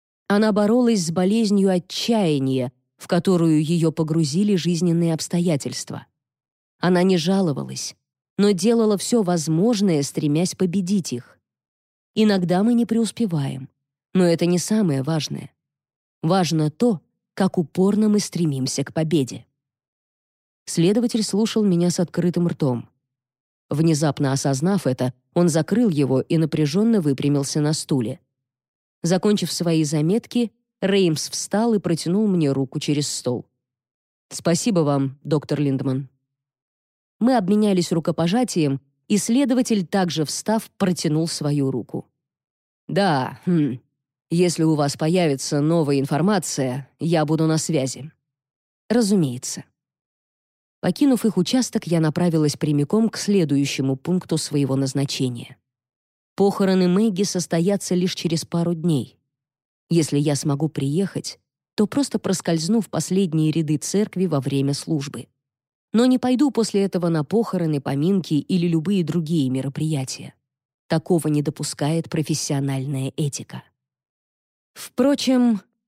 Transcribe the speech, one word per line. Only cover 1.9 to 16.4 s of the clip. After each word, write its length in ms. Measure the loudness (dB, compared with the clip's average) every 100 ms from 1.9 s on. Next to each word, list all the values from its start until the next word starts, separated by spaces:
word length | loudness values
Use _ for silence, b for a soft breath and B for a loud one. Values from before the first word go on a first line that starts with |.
| -8 -2 0 2 0 0 -2 -4 -8 _ _
в 100 | -2
которую 560 | 0 2 2 4 2 2
её 260 | 2 0
погрузили 640 | 0 -2 0 0 0 2 2
жизненные 600 | 0 0 2 2 0 -2
обстоятельства. 920 | -2 -2 0 0 -4 -10 -10 -12 -14 _ _ _ _ _ _ _
Она 240 | 2 4
не 160 | 4 2
жаловалась, 800 | 2 0 0 -2 -6 -10 -12 -14 _ _ _ 0
но 140 | 2
делала 440 | 2 2 2 2 0
всё 240 | 0 0
возможное, 800 | 2 0 0 2 2 2 2 2
стремясь 500 | 0 -2 0 0 0
победить 600 | -2 -2 -2 0 -2 -2
их. 260 | -8 -12 _ _ _ _ _ _ _ _
Иногда 480 | 0 2 2 2 2
мы 140 | 2 2
не 100 | 2
преуспеваем, 840 | 0 -2 -2 -2 -2 -4 -6 -12 _ _ _ _
но 100 | 2
это 220 | 4 4 2
не 140 | 0
самое 420 | 0 0 2 0
важное. 500 | 0 -2 -4 -8 -12 -20 _ _ _ _ _ _
Важно 480 | 0 2